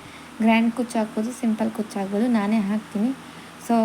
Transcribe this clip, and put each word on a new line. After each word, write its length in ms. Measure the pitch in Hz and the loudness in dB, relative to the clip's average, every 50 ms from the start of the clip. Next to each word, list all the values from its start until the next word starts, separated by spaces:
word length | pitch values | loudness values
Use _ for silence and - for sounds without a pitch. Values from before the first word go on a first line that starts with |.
| - - - - - - - - | -18 -18 -18 -18 -18 -14 -4 2
ಗ್ರ್ಯಾಂಡ್ 340 | 214 226 226 226 226 233 233 | 4 6 6 6 4 4 2
ಕುಚ್ಚು 240 | - 240 226 - 233 | 0 -2 -2 0 -2
ಹಾಕ್ಬೋದು, 320 | 214 214 - 220 220 247 | -2 0 -2 -4 -4 -4
ಸಿಂಪಲ್ 400 | 247 - - 226 214 - 220 226 | -4 -2 -2 0 0 0 0 -2
ಕುಚ್ಚು 280 | 220 - 208 - - 202 | -2 -4 -6 -6 -4 -6
ಹಾಕ್ಬೋದು, 280 | 196 190 202 202 233 254 | -4 -2 0 0 2 2
ನಾನೇ 300 | 240 220 202 202 220 226 | 2 2 2 2 2 2
ಹಾಕ್ತೀನಿ. 540 | 196 196 208 214 - - - 202 214 254 269 - - - - - - - - - - - | 2 2 0 -2 -2 -4 -2 0 0 0 0 -4 -8 -14 -18 -18 -18 -18 -18 -10 -2 2
So 80 | 233 226 220 | 4 4 6